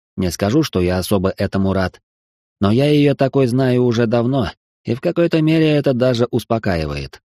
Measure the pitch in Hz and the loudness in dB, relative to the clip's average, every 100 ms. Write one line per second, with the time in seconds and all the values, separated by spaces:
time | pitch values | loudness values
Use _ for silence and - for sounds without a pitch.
0 | _ - 90 - 101 147 151 95 87 92 | _ -6 -4 -2 0 0 0 0 0 -2
1 | - 101 95 - 98 98 98 95 92 - | -2 -2 -2 -4 -4 -2 -2 -2 -4 -8
2 | _ _ _ _ _ - 101 117 147 147 | _ _ _ _ _ -2 0 2 2 2
3 | 143 135 135 139 127 127 131 123 123 113 | 2 2 0 0 0 0 0 2 2 0
4 | 117 120 117 139 90 - _ _ - 120 | 0 0 0 -2 -4 -8 _ _ -6 -4
5 | 175 170 170 160 156 160 156 147 139 123 | -2 0 0 2 2 2 2 2 0 2
6 | 127 117 120 120 - 113 104 85 76 71 | 2 2 0 -2 -2 -2 -2 -2 -2 -6
7 | 67 - | -8 -14